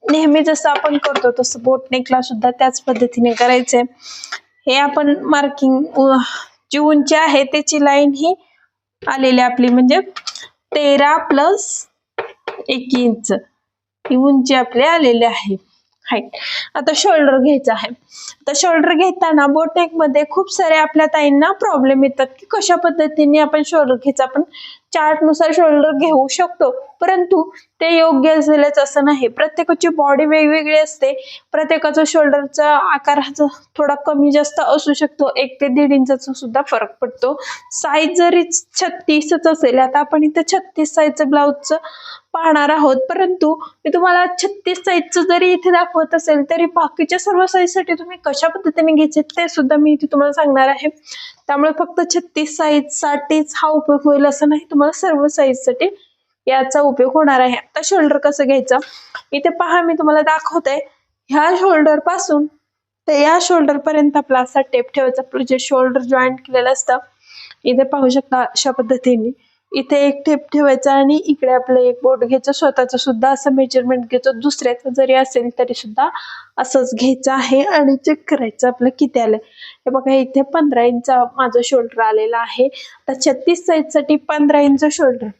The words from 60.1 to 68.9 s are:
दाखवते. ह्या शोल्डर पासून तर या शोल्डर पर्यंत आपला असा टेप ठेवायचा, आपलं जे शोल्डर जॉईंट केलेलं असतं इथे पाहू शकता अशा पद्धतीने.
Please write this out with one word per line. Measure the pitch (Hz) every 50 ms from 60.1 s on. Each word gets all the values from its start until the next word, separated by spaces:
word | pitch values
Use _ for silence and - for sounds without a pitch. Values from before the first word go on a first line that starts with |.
| 302 302 302
दाखवते. | 311 311 320 311 - 320 339 320 269 277 285 277 - _ _ _ _ _ _ _ _
ह्या | 262 294 302 330 370 359
शोल्डर | 370 392 349 311 302 311 302 294
पासून | 302 349 359 359 - - 311 294 294 302 _ _ _ _ _ _ _ _ _ _ _ -
तर | 302
या | 285 294 302 320 359
शोल्डर | 349 - 359 339 302 277 285 285
पर्यंत | 294 311 311 302 294 294 285 294
आपला | 277 _ 262 254
असा | 254 254 - 277 269
टेप | 262 - 247 247 262 _
ठेवायचा, | 285 262 254 254 262
आपलं | 262 262 - 254 269 240
जे | 262 262
शोल्डर | - - 285 254 262 262 247 269 254
जॉईंट | 240 262 254 254 254 254 254
केलेलं | _ - 254 254 240 247
असतं | 269 262 - - 247 254 - _ _ _ _ _ - - - - - _ _
इथे | 233 247 247 269
पाहू | 269 277 285 269 254
शकता | 254 277 269 _ - 254
अशा | 240 247 - - - 262
पद्धतीने. | 254 - 247 220